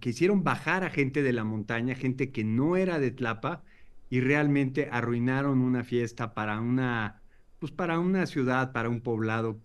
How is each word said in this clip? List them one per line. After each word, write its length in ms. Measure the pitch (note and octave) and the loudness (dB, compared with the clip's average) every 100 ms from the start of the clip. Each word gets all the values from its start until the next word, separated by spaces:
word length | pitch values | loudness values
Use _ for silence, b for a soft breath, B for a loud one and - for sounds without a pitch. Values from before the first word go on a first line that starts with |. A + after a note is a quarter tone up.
que 80 | B2 | -4
hicieron 340 | - F3+ G3+ | 2 4 4
bajar 400 | D3 A#2+ D3+ F#3 | 2 0 0 0
a 60 | F3 | 0
gente 340 | C#3+ C3 D3 | 0 0 2
de 100 | C3+ | 2
la 100 | A#2 | 2
montaña, 520 | A2 A2 G#2 A#2 B2 C3 | -2 -4 -2 -2 -2 -2
gente 360 | C#3+ C3 C3 | -2 -2 -4
que 120 | A#2 | -2
no 320 | G#2+ A2+ D3+ F#3 | 0 2 2 2
era 240 | F#3 D#3+ | 2 0
de 120 | B2+ | -2
Tlapa, 520 | B2+ A#2 A2 C3+ E3+ - b b b - | -2 -4 -2 -4 -6 -10 b b b -4
y 100 | B2 | 0
realmente 680 | B2 D3 D3 C#3+ C3+ C#3 C3+ | 2 4 4 2 2 0 -2
arruinaron 680 | A#2+ A#2 A#2+ B2 C3+ C#3 C3 | -2 0 0 2 2 2 2
una 220 | B2+ B2+ | 2 0
fiesta 500 | A#2 A#2+ A#2 - C#3 | 0 -2 -2 -4 -6
para 260 | - G#2+ G#2+ | -4 -4 -2
una, 600 | A#2+ B2+ B2+ A#2 G#2 - - - - - | 0 0 0 0 -4 -8 -20 -20 -20 -12
pues, 120 | D3+ | -10
para 280 | E3 F3 E3 | -4 -2 0
una 260 | F3+ F#3+ D#3+ | 2 2 0
ciudad, 460 | D3 B2+ B2+ C3 | 0 2 2 0
para 180 | A#2+ A2+ | -2 -2
un 120 | A#2 | -2
poblado 580 | B2 A2 A2 A2+ A2+ G#2+ | -2 -2 0 0 -2 -4